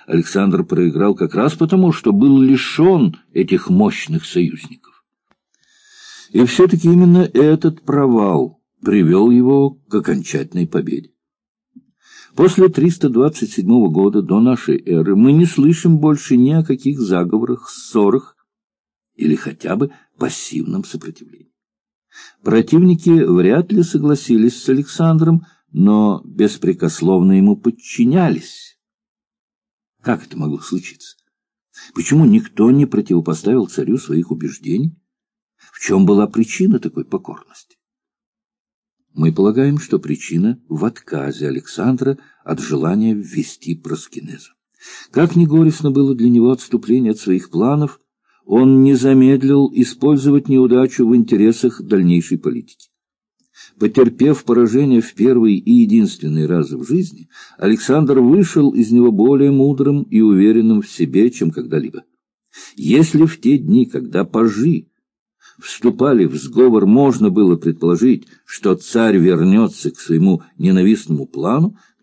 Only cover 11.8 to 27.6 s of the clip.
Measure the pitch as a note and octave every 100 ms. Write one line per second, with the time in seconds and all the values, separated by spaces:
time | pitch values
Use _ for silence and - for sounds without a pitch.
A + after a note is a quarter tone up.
11.8 | _ _ _ - - - F3+ F#3+ F#3 E3+
12.8 | E3 E3 C#3+ A#2 C#3+ D#3 A2 - F#2 A#2+
13.8 | G2 D#2+ G2 G#2 E2 G2 A#2+ B2 - C#2
14.8 | - E2+ D#2+ G2 B2 D3+ E3+ D#3 C#3+ E3
15.8 | F3 D#3+ D3+ C#3+ - B2 B2+ D#3+ D#3+ B2+
16.8 | C3+ C#3+ G#2+ F#2 F2 G#2+ A#2+ B2 - -
17.8 | - A2+ G2+ B2+ - _ _ _ _ _
18.8 | _ _ _ - - - - - E2 F#2+
19.8 | C#3 - _ - F3+ - - D#3 D#3+ G2
20.8 | - - - - - - _ _ _ _
21.8 | _ _ _ - - _ - A2+ A#2 D#3+
22.8 | F3+ E3 - E3 C3+ F2+ F2+ C3+ F3 G3+
23.8 | E3+ D3 D3 C#3+ - A#2 A#2 - - C3+
24.8 | C#3+ - E3 D#3+ E3 E3+ - _ _ -
25.8 | G2 G#2+ G#2+ G2 - - G#2 - - F2+
26.8 | E2+ - E2 F#2+ F#2 F#2+ G2 G#2